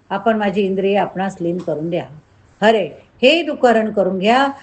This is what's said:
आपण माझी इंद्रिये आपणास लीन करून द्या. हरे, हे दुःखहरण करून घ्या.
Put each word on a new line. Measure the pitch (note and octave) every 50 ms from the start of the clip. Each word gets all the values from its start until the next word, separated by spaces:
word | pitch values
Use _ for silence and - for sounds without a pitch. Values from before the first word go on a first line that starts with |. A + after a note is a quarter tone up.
| _ -
आपण | F#3 G3 - A#3 A3+ G#3+
माझी | G#3 G3+ F3+ G3+
इंद्रिये | G3+ F#3+ F#3+ G3 F#3+ G3 G3+
आपणास | G3+ F3+ - - F3+ F#3+ G3 F#3 -
लीन | F3 E3+ E3+ F3+
करून | E3 - D#3 D3 D#3 E3+
द्या. | E3+ E3+ C3 - D3 - - _ _ _ _ _ _ _
हरे, | G3 G#3+ A3+ A3 F#3 C#3+ - - - _ _ _
हे | A3 B3+ D#4 E4+ E4
दुःखहरण | D4+ C#4+ - - B3 A3+ A3 A3 G#3+
करून | G#3 G#3+ F#3+ F#3 F#3+ F#3
घ्या. | F3+ G#3 A#3 C4 C#4 C#4 C4+ -